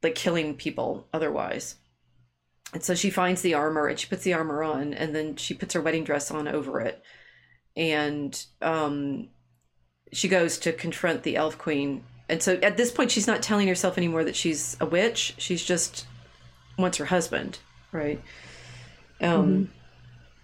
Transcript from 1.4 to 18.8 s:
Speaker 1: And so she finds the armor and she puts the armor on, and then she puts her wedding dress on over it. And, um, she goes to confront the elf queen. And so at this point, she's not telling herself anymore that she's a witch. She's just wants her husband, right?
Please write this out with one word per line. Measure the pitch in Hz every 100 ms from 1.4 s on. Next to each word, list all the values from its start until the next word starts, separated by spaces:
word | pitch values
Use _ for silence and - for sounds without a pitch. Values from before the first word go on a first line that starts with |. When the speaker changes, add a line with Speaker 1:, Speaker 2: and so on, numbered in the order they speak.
| - - - - _ _ _ _ _ _ _ _ -
Speaker 1:
And | 165
so | -
she | 175 202
finds | 185 180 180
the | 185
armor | 151 156 156 147
and | -
she | -
puts | 185
the | 190
armor | 170 160 147
on, | 160 143 147
and | - 156
then | 151 156 143
she | -
puts | - -
her | 175
wedding | 156 160
dress | 156 147 139
on | 156 151
over | 156 135 -
it. | 113 - - - - - _ _ _ -
And, | 165 151 147 147 143 - - -
um, | - 160 151 143 143 135 - _ _ _ _ _ _ _ _
she | - 175
goes | 185 170 -
to | 175
confront | 165 170 156 175 160
the | 160 -
elf | 156 -
queen. | - 147 143 139 - - -
And | 165
so | - 180
at | 196 196
this | 240
point, | - 247
she's | - 202
not | 214
telling | - 208 196
herself | 180 190 170
anymore | 170 160
that | 160 -
she's | 175 147 - -
a | 160
witch. | 170 220 - - -
She's | - 175
just | - 175 - - - - - - - - - -
wants | 180 -
her | 143
husband, | 180 160 147 - - - - -
right? | 165 147 151 - - - - - -